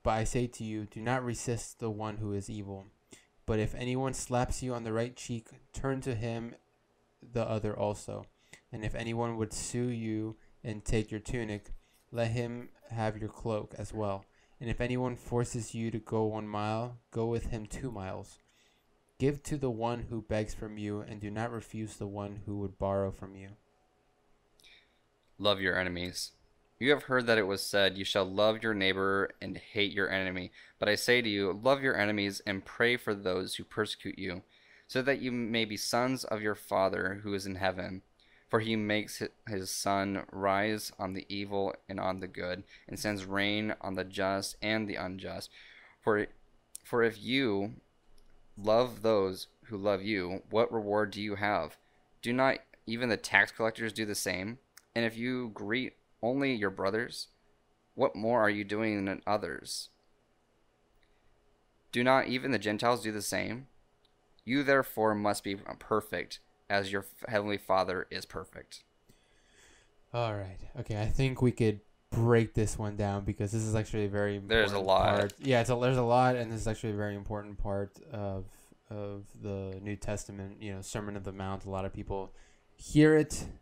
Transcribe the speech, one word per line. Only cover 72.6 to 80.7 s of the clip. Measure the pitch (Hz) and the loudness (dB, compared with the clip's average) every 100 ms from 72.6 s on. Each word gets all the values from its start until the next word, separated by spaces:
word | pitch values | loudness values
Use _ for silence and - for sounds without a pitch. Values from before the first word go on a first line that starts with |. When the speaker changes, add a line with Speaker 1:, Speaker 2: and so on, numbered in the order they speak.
| 104 - | 0 -2
Speaker 1:
one | 107 101 | -4 -2
down | 101 101 | 0 0
because | 101 101 101 | -2 -2 -2
this | 110 | 0
is | 110 110 | 0 0
actually | 107 113 101 | 0 -2 0
a | |
very | 101 101 101 | 0 0 -2
Speaker 2:
There's | 101 113 101 | 4 6 6
a | 101 | 4
Speaker 1:
important | 95 | 6
Speaker 2:
lot. | 95 95 101 | 8 8 4
Speaker 1:
part. | 101 - | 2 0
Yeah, | 135 123 | 4 4
it's | 117 | 6
a, | 120 | 4
there's | 123 131 | 4 4
a | |
lot, | 120 123 127 127 | 6 8 6 4
and | 113 | 0
this | 110 | -2
is | 110 | -2
actually | 110 110 | -2 -2
a | 104 | -2
very | 104 101 | -2 -4
important | 98 107 104 101 | -4 -6 -6 -4
part | 107 98 101 - - | -2 0 -4 -10 -10
of, | 110 101 95 95 - - - _ | -6 -4 -4 -8 -14 -20 -20 _
of | 104 101 101 101 117 | -8 -8 -10 -12 -10
the | 107 98 98 95 | -6 -6 -6 -8
New | 101 104 | -6 -6
Testament, | - 104 - 101 98 101 | -4 -4 -6 -10 -10 -10
you | 107 | -10